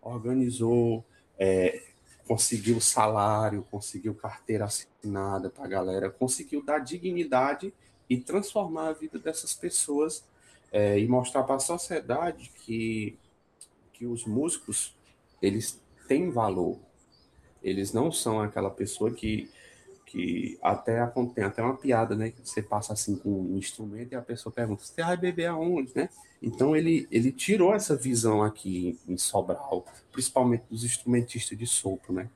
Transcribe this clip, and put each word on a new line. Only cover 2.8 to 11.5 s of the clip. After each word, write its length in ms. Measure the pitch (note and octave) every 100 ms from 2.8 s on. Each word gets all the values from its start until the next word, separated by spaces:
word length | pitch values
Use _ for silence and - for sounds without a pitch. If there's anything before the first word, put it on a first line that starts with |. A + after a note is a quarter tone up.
| - - G#2+ G#2+ G2+ G#2+ G#2+ G2+ F2+
conseguiu 440 | G2+ - G2 A2 G#2
carteira 500 | G#2+ G2+ - A2 G#2
assinada 840 | - - _ G#2 G2 G2 G2 F#2
pra 180 | - -
galera, 420 | F#2+ F#2 F#2+ G2
conseguiu 540 | - B2+ - - D3
dar 160 | C#3+ D3+
dignidade 920 | B2+ E3+ F3+ F3 D#3+ B2+ C3+ D3 G3 - _ _ _
e 100 | B2+
transformar 720 | - F3 G3+ G#3+ F#3 D#3+ D#3+
a 40 |
vida 240 | D#3+ D#3+ E3
dessas 360 | D#3+ D#3+ -
pessoas, 720 | - F3 - - C#3+ D#3 - - _ _ - _
é, 280 | G#2 G#2 G#2
e 80 | A2
mostrar 340 | B2+ B2 C#3
pra 160 | B2+